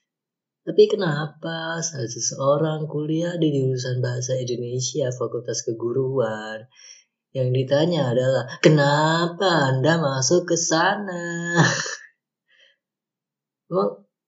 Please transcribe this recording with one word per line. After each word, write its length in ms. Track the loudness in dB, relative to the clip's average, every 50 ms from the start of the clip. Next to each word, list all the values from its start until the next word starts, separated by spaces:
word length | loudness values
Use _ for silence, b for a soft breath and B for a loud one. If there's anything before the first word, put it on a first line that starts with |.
| _ _ _ _ _ _ _ _ _ _ _ _ _
Tapi 240 | 0 4 6 6 6
kenapa 960 | 6 2 0 0 0 -2 -4 -6 -8 -8 -8 -8 -8 -6 -6 -6 -6 -6 -6
saat 240 | -6 -6 -6 -8 -8
seseorang 800 | -6 -6 -6 -6 -4 0 2 2 4 4 2 0 -2 -2 -6 -6
kuliah 480 | -4 -4 -4 -2 -2 -2 -2 -2 0 0
di 160 | 2 2 2
jurusan 480 | 2 2 0 0 -2 -2 -4 -4 -2
bahasa 320 | -2 -2 -2 -4 -4 -2 -2 -2
Indonesia, 720 | -2 -4 -4 -4 -4 -4 -4 -4 -4 -4 -4 -2 -2 -2 -2
fakultas 480 | -4 -4 -4 -4 -6 -6 -6 -6 -6
keguruan, 1040 | -4 -6 -4 -4 -4 -4 -2 -2 -2 0 0 0 0 0 -2 -6 -8 -8 -10 -12 -14 -16 B B B B B B B B B _ _ _ -4
yang 180 | -2 -2 0 0
ditanya 640 | 0 0 2 2 2 2 2 2 0 0 0 0
adalah, 320 | 0 2 2 2 0 -2 -4 B B B
"Kenapa 1080 | 6 6 6 6 4 4 2 2 2 2 2 0 -2 -2 0 0 2 2 2 2 2
Anda 300 | 2 2 2 2 2 2
masuk 480 | 2 0 -2 -2 0 2 2 2 2 2
ke 100 | -2 -2
sana?" 1000 | 0 0 0 2 2 2 0 -2 -4 -6 -8 -8 -6 -6 -6 -6 -4 -2 2 2
<laughs> 2000 | 2 2 2 -2 -4 -8 -10 -12 -14 -20 _ _ _ _ _ _ _ _ _ _ _ _ _ _ _ _ _ _ _ _ _ _ _ _ _ _ _ _ _ _ _ -4
Emang 380 | -2 0 0 0 -2 -6 -14 _ _ _ _